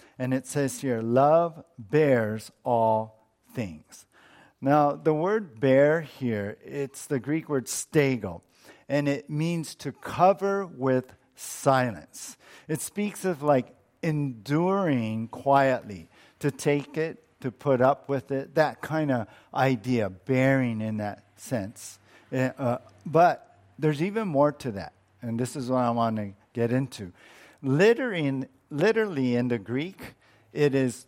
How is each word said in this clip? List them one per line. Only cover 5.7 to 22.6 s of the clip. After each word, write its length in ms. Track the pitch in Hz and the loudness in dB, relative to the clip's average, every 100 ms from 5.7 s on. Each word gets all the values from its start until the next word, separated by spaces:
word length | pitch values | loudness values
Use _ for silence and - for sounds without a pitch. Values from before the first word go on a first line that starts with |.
| 131 147 165 | 6 6 2
here, 560 | 151 - 127 107 101 - | -2 -8 -4 -4 -6 -10
it's 420 | 160 143 139 - - | -12 -8 -8 -10 -6
the 140 | 139 | -6
Greek 280 | 127 160 151 | -2 -6 -2
word 200 | 139 - | -4 -4
"stego," 760 | - - 156 139 123 101 82 _ _ - - - | -10 -2 2 2 0 -4 -10 _ _ -20 -20 -4
and 200 | 143 143 | -2 0
it 220 | 139 - | -2 -4
means 460 | 151 165 170 151 - | -4 -2 -4 -6 -10
to 160 | 143 | -12
cover 720 | - - - 180 196 196 196 185 | -12 -12 2 4 4 0 -2 -6
with 480 | 135 131 131 123 - _ _ | -4 0 0 -2 -18 _ _
silence. 1000 | - - 147 131 123 101 - - - - - - - | -16 -2 2 2 2 -4 -14 -18 -18 -18 -20 -20 -8
It 140 | 156 | -6
speaks 420 | - - 208 - | -6 -6 -6 -4
of, 200 | 190 147 | -4 -2
like, 320 | 147 135 - - _ _ | 2 2 2 -12 _ _
enduring 1300 | 170 151 143 113 101 151 180 196 175 131 110 110 113 | -4 -2 -2 -6 -2 0 2 0 2 0 0 -4 -6
quietly, 840 | - 139 139 135 123 104 92 80 _ - _ | -6 4 4 4 0 -4 -14 -16 _ -20 _
to 100 | 147 | -6
take 480 | 135 151 147 135 156 | -2 0 0 -2 -6
it, 260 | 160 - _ _ | -6 -6 _ _
to 100 | 131 | -10
put 300 | - 147 127 | -6 0 4
up 280 | 127 143 - | 4 2 -2
with 220 | 139 - | -6 -4
it, 240 | 135 139 160 | -6 -4 0
that 260 | 151 113 | 0 0
kind 300 | - 156 147 | -6 -2 0
of 160 | 123 104 - _ | -2 -4 -14 _
idea, 560 | 135 131 123 113 120 101 | 0 2 0 0 0 0
bearing 720 | 95 - 131 131 135 123 110 | -6 -2 2 4 2 0 -4
in 160 | 110 107 | -6 -6
that 260 | 104 101 _ _ | -6 -10 _ _
sense. 640 | - 123 101 - - - _ - _ | -8 -6 -6 -12 -20 -20 _ -20 _
Uh, 160 | 135 127 | -2 -2
uh, 200 | - | -2